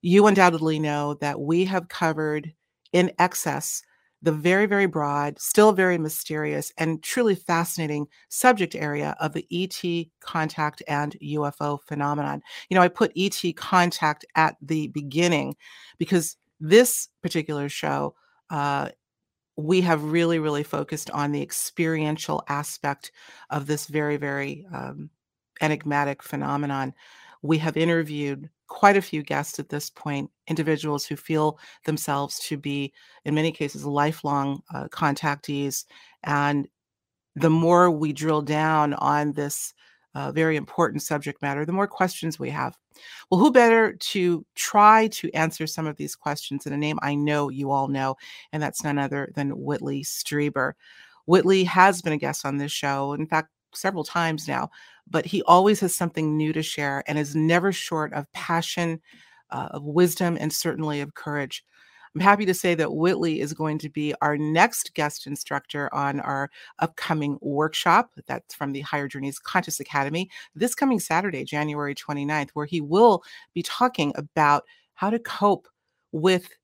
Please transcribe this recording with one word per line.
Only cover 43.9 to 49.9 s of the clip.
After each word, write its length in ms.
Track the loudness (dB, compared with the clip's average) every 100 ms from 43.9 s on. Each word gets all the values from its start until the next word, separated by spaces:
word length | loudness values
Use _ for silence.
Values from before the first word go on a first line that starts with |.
to 540 | -2 -4 0 0 0 -4
try 540 | -8 0 6 8 8 4
to 220 | -2 -4
answer 340 | -2 -2 -2 -8
some 200 | -4 -6
of 120 | -6
these 180 | -10 -8
questions 480 | -6 -6 -6 -8
than 80 | -6
a 60 | -4
name 200 | -2 -2
I 120 | -2
know 360 | 0 0 0 -2
you 200 | -4 -2
all 180 | -2 -2
know, 280 | -2 -2 -4 -12 -20 -10
and 120 | -6
that's 200 | -4 -4
none 160 | -4 -2
other 320 | -2 -4 -6
than 160 | -4 -4
Whitley 520 | -4 -6 -4 -4